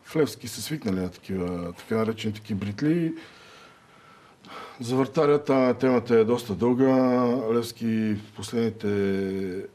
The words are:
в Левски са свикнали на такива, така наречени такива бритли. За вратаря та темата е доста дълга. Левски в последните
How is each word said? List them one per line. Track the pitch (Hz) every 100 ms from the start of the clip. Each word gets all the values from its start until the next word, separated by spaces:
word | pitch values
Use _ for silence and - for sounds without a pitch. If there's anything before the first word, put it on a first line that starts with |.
в | -
Левски | 156 143 - 120
са | -
свикнали | - 151 110 92
на | 90
такива, | - - 95 87 87 87
така | 87 -
наречени | 110 110 110 110
такива | 104 - 101
бритли. | 101 104 147 170 165 160 - - - - - - _ - - - - _ - - - -
За | 117
вратаря | 131 131 165 147 147
та | 147 135 127
темата | 113 131 123 120
е | 113
доста | 110 120 -
дълга. | 90 117 123 131 131 127 123 123 123 110
Левски | 117 117 - 113 110 110
в | 104 107
последните | - 101 117 113 104 104 101 98 98 95 95 95 92 -